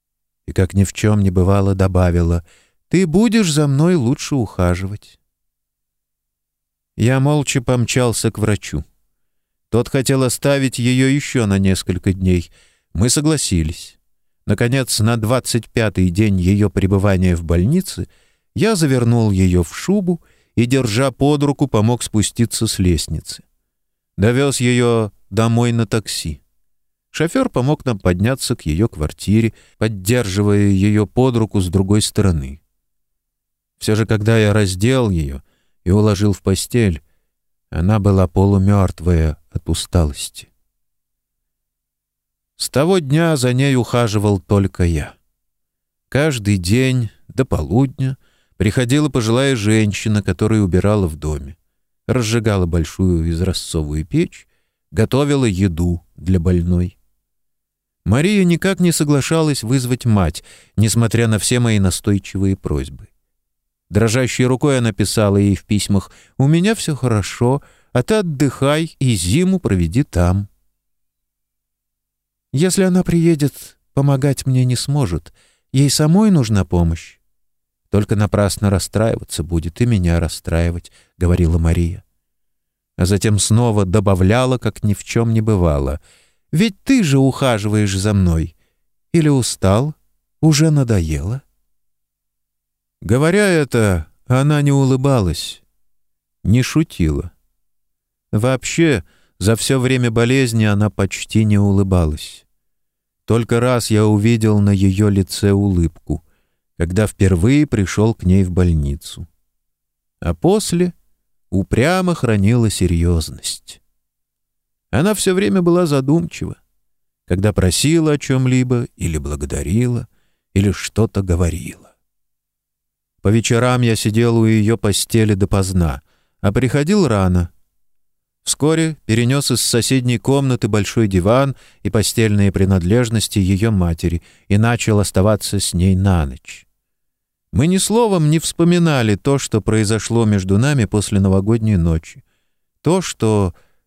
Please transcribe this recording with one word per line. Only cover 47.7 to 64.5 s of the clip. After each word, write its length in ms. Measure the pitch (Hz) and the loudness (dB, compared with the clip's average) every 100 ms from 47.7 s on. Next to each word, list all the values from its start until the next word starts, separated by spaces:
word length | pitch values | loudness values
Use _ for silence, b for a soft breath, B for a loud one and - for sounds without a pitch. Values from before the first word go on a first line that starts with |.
| 104 139 - 131 127 _ _ _ - | 0 0 -2 -6 -6 _ _ _ -4
приходила 520 | 98 117 120 143 151 | -2 0 0 0 0
пожилая 480 | 135 110 117 139 131 | -2 0 0 0 0
женщина, 640 | 101 110 107 92 107 104 | 0 2 0 -2 -4 -2
которая 380 | 98 92 107 110 | -2 -2 0 0
убирала 480 | 98 90 98 107 90 | 2 2 2 0 -2
в 80 | 76 | -4
доме, 400 | 76 73 69 73 _ _ _ _ - | -8 -8 -10 -18 _ _ _ _ -4
разжигала 600 | 117 107 117 110 101 90 | -4 -2 -2 0 0 0
большую 640 | 85 80 - 95 87 82 | -2 -4 -2 0 0 -2
изразцовую 760 | 82 92 87 - 82 76 76 76 | -2 -4 -4 -6 -6 -4 -6 -4
печь, 400 | 143 175 - _ _ _ _ _ | -4 -4 -8 _ _ _ _ _
готовила 540 | 85 110 127 143 143 120 | -2 0 0 0 0 0
еду 580 | 90 98 80 87 85 _ | 0 0 0 -2 -2 _
для 240 | - 80 92 | -12 -2 0
больной. 600 | 85 90 85 87 87 - _ _ _ _ _ _ _ _ _ _ | 2 0 0 0 -2 -8 _ _ _ _ _ _ _ _ _ _
Мария 400 | - 113 170 208 | -2 0 2 2
никак 340 | 180 170 190 190 | 2 2 0 0
не 140 | 180 | 0
соглашалась 720 | 160 151 143 123 165 156 139 | 0 0 0 0 0 0 -2
вызвать 400 | 110 131 123 127 | -2 -2 -2 -4
мать, 400 | 120 104 90 - B B B B | 0 2 0 -4 B B B B
несмотря 500 | 107 113 117 113 117 | 0 2 0 0 0
на 140 | 107 | 0
все 180 | - 123 | 0 0
мои 220 | 120 107 | 2 2
настойчивые 760 | 95 - - 101 - 95 98 98 | 0 -2 -2 -2 -4 -4 -2 -2
просьбы. 520 | - 76 67 69 - _ _ _ _ _ _ _ - | -4 -6 -6 -12 -20 _ _ _ _ _ _ _ -6
Дрожащей 560 | 98 113 120 123 - | 0 0 0 -2 0
рукой 320 | 123 | 0